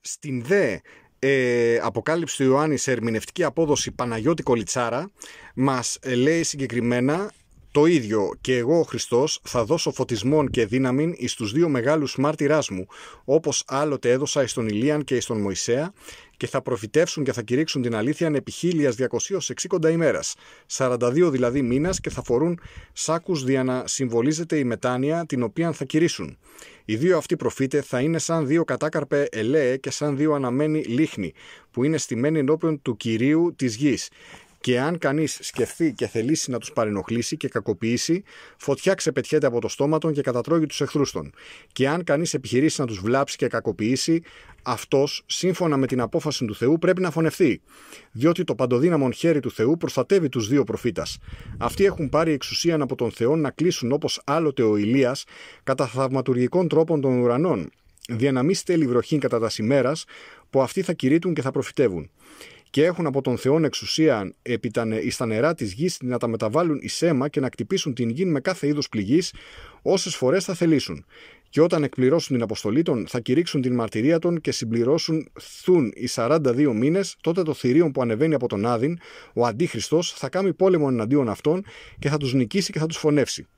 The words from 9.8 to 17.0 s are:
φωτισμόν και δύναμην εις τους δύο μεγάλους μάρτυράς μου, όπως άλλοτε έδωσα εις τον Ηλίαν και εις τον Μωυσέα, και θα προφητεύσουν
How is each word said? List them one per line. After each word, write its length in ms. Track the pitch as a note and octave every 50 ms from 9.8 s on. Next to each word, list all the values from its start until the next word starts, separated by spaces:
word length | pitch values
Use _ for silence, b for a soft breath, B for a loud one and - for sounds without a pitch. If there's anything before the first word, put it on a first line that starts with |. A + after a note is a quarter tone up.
| - D#3+
φωτισμόν 600 | C3+ - C3 - B2 G#2+ F#2+ B2+ D3 D#3 C#3+ A#2+
και 160 | - B2+ A2+
δύναμην 480 | G2 A2+ C3 C3+ B2+ B2 C#3 D#3 E3+ F3
εις 180 | - B2 B2 -
τους 180 | - A#2 G#2
δύο 160 | G#2+ D3+ F3 E3
μεγάλους 480 | C#3+ B2+ A2+ C3+ D3+ D#3+ C3+ B2 -
μάρτυράς 520 | - C3 D3 D#3 - D3+ C#3 D3+ D#3 C3+ -
μου, 180 | G2 F#2 F#2 B B B B B B B B
όπως 400 | - C3+ D#3+ - D3 C3 - -
άλλοτε 440 | - C3+ C#3 D3 D#3 C#3+ B2+ - A#2+
έδωσα 320 | B2 C3 D3 C#3 - D3
εις 100 | C3+ A2+
τον 160 | - B2+ A#2 A2
Ηλίαν 360 | G#2 G#2 A#2+ C#3+ D3+ D3+ C#3+
και 120 | - C3+
εις 100 | A#2+ A2
τον 140 | - A#2+ A2
Μωυσέα, 520 | G2+ G2+ F#2+ - - - A#2 C3 D#3 F#3+ B B B B B B B B B
και 100 | B -
θα 160 | A#2+ - C3+
προφητεύσουν 640 | - - B2+ A2 G#2+ G#2 - D3+